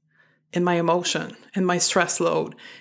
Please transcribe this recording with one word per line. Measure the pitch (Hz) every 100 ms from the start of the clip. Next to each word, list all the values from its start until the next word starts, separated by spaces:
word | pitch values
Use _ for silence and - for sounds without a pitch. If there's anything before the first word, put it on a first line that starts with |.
| _ _ _ _ _
in | 175
my | 180
emotion, | 170 165 175 170 160 165 - -
in | 196
my | 185 175
stress | - 190 170 -
load, | 165 160 143 - - -